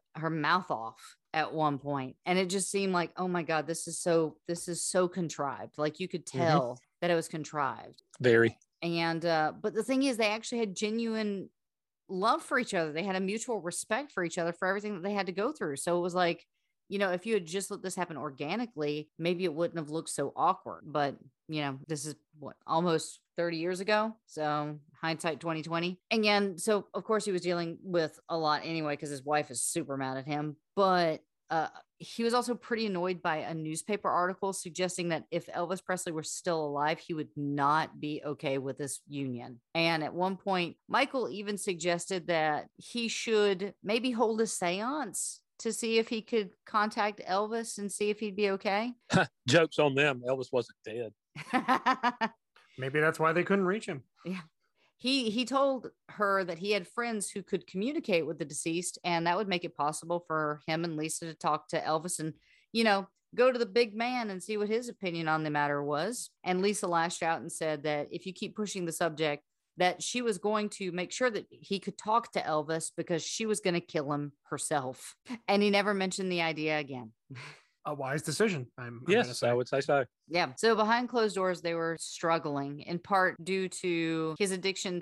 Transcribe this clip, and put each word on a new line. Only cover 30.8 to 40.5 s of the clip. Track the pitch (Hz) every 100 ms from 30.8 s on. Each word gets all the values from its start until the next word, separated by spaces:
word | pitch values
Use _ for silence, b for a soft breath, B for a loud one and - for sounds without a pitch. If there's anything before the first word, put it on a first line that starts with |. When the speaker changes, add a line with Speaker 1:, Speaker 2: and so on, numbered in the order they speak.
| 190 180 170 151 - _ -
Speaker 1:
uh, | 160 151 - - -
he | 170 -
was | 233
also | 240 240 240
pretty | - 226 220
annoyed | 180 180 180
by | 175 156
a | 117
newspaper | 165 156 160 - 202 190
article | 139 180 185 196
suggesting | 190 180 156 180 180 175
that | 160 -
if | 170 160
Elvis | - 175 185
Presley | - 185 -
were | 160
still | 151 - - 165 151
alive, | 143 147 165
he | -
would | 160 147 -
not | 143 143 143 151 156 143
be | 147 147
okay | 147 143 156 135
with | 135 127
this | 143 - -
union. | 143 135 123 123 120 _
And | 165 165 160
at | 147
one | 165 185 190
point, | 202